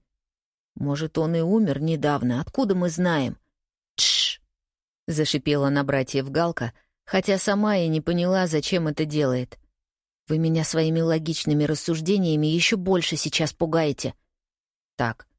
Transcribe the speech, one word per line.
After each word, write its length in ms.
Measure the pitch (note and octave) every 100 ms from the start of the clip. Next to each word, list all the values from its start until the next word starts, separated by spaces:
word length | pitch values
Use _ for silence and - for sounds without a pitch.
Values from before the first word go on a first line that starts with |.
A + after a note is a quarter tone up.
| _ _ _ _ _ _ _ -
Может, 420 | C#3 C#3+ D#3+ D#3+
он 180 | D#3+ E3
и 60 |
умер 400 | E3 A3 G3 C#3
недавно, 580 | D#3+ D#3 D3 C#3+ B2 B2
откуда 360 | - - A3+ F#3
мы 140 | F3+
знаем?» 500 | D#3+ F3+ D#3 B2 - _ _ _ _ _ -
«Тш!» 460 | - - - - _ _ _ _ _ _ -
зашипела 640 | D#3 D3+ D3 C#3+ C#3+ C#3
на 140 | C#3+
братьев 460 | C#3 C#3 B2+ C#3 C#3
Галка, 440 | D3 E3+ - A#2+ - _ _ -
хотя 260 | F#3+ G3 F#3+
сама 400 | G#3+ G3+ G#3+ G3
и 120 | E3
не 100 | D#3
поняла, 480 | D#3+ F3 F3+ F#3+ F3+
зачем 400 | D#3 - F3+ D#3
это 160 | D3
делает. 560 | D#3 D3+ C#3 B2+ B2 - _ _ _ _ _ _ -
«Вы 80 | D#3+
меня 260 | E3 D#3+
своими 380 | D#3 D#3+ D#3+ E3
логичными 640 | E3 D#3+ D#3+ D#3 D#3 D3 D3
рассуждениями 800 | D#3 - D#3+ D#3+ G3+ F3 D3+ D3+
ещё 300 | E3 D#3+ G#3
больше 400 | F3+ F#3 - D#3
сейчас 340 | D3+ - D3+
пугаете». 640 | - E3 E3 D3+ C3+ B2 - _ _ _ _ _ _ _ -
«Так, 320 | A#2+ - -